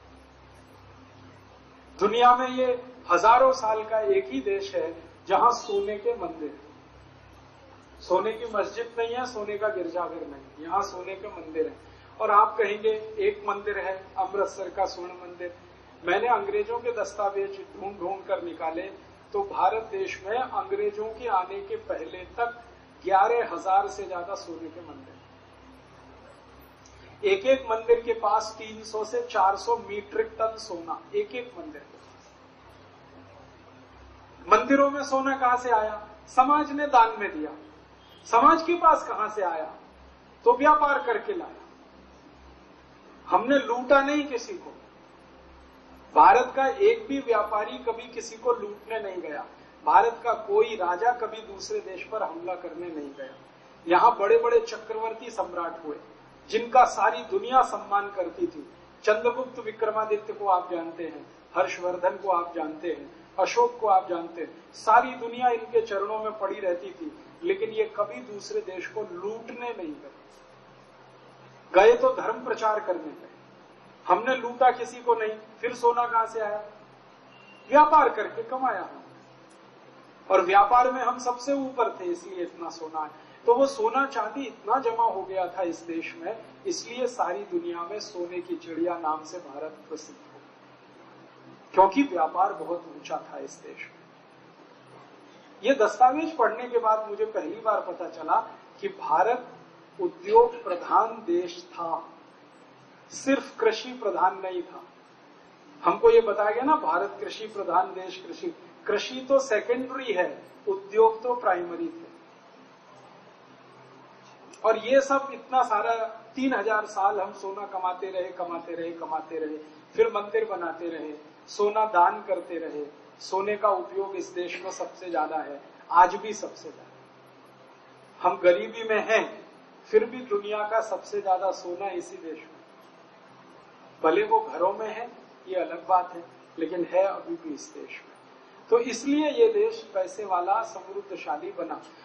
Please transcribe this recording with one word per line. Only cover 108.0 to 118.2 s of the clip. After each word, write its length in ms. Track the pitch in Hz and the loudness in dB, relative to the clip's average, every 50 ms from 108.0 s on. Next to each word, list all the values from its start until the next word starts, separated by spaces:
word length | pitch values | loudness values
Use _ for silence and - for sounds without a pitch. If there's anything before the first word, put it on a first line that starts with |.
| 185 180 - - - | -12 -12 -12 -12 -14
कृषि, 280 | 170 170 - 190 170 - - - - - - - | -14 -12 -10 -8 -10 -10 -10 -16 -20 -20 -10 -4
कृषि 400 | - 202 208 - - 254 254 262 254 | -2 -2 -2 -2 -6 -8 -10 0 4
तो 100 | 277 269 | 4 4
सेकेंडरी 720 | - - 220 208 - 240 240 262 262 240 269 269 262 240 | 4 2 0 0 2 0 -2 -2 -2 -6 -8 -6 -4 -2
है, 300 | 190 180 165 - - - - - - - - 208 | 0 0 0 -2 -4 -10 -16 -20 -20 -8 -4 -4
उद्योग 540 | 190 190 - 202 208 214 226 226 220 - | -4 -4 -6 0 4 6 6 6 4 2
तो 120 | 233 247 240 | -2 -2 -2
प्राइमरी 540 | 247 - 202 180 175 175 170 170 165 170 156 | 0 2 2 2 2 -2 -6 -6 -6 -6 -8
थे। 200 | - - - - - - - - - - - - - - - - - - - - - - 127 131 - - - - 135 131 127 131 131 131 131 - - 131 131 131 131 135 - - - - - - - - - - - - - | -8 -12 -18 -20 -20 -20 -20 -20 -20 -20 -20 -20 -20 -20 -20 -20 -20 -20 -20 -20 -20 -20 -20 -20 -20 -20 -20 -20 -20 -20 -20 -20 -20 -20 -20 -20 -20 -20 -20 -20 -20 -20 -20 -20 -20 -20 -20 -20 -20 -20 -20 -20 -10 0 2
और 140 | 220 226 214 | 2 2 2
ये 220 | 202 233 269 277 | 0 2 4 4
सब 300 | 262 269 277 269 277 262 | 4 4 2 0 0 -4
इतना 300 | 247 - - - 262 262 | -10 -14 -8 0 2 2
सारा 300 | 240 233 214 208 220 233 233 226 220 | 2 2 2 0 2 0 0 0 -2
तीन 480 | 226 - - - - - 262 262 269 254 | -6 -8 -12 -18 -14 -6 -2 -2 0 0
हजार 320 | 202 196 220 214 214 208 | 0 0 0 0 0 -2
साल 340 | 202 - 202 190 202 208 196 | -4 -2 0 2 2 2 0
हम 120 | 190 202 | -2 -4
सोना 340 | 202 - 202 190 196 208 202 | -6 -10 -10 -10 -10 -10 -10
कमाते 440 | 196 196 185 185 185 180 - 202 190 | -8 -6 -4 -4 -4 -4 -4 -8 -6
रहे, 120 | 185 185 | -4 -6